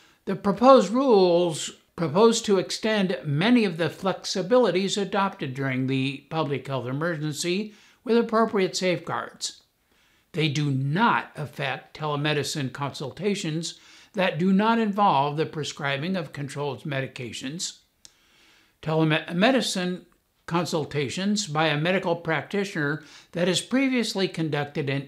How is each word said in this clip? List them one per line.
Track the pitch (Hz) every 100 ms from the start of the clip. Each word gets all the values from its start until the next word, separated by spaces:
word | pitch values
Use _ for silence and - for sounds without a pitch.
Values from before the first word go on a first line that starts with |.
| _ _ -
The | 190
proposed | 202 196 254 262 185
rules | 240 277 202 180 170 175 147 - - _ -
propose | 165 165 226 226
to | - 196
extend | 180 - 220 214 190 185
many | 151 143 208 247
of | 202 165
the | 160
flexibilities | - 190 180 - 196 180 247 226 180 190 202
adopted | 190 202 196 190 147
during | 127 135 127 131
the | 135 135 135 -
public | 160 147 131 -
health | 135 120
emergency | 139 165 160 151 143 175 185 214 - - _
with | 254 233
appropriate | 226 220 220 208 185 -
safeguards. | 185 165 - 117 - - - - _ _ _ _ _ _ _
They | 160 156
do | 139 147
not | 135 139 165 226 123 -
affect | - 147 - 139 131 - -
telemedicine | 151 143 151 147 135 156 131
consultations | - 143 - 131 131 208 202 165 160 160 - - - -
that | 202 185 156
do | 185
not | 190 220 233
involve | 220 202 202 143 143 147
the |
prescribing | 156 156 139 - 143 139 165
of | 190 147
controlled | - 139 143 143 120
medications. | 160 135 131 - 120 95 131 165 - - _ _ - _ _ _ _ _ _ _
Telemedicine | 156 160 160 156 - 175 180 180 175 190 180 180 - _ _ _ -
consultations | 170 165 165 143 143 131 - 196 208 156
by | 151 160
a | 147
medical | 170 190 185
practitioner | 170 165 151 - 196 196 170 143 151 - - -
that | 170 180
has | 170
previously | - 254 269 254 220 190 185
conducted | 180 160 147 143 165 135
an | 139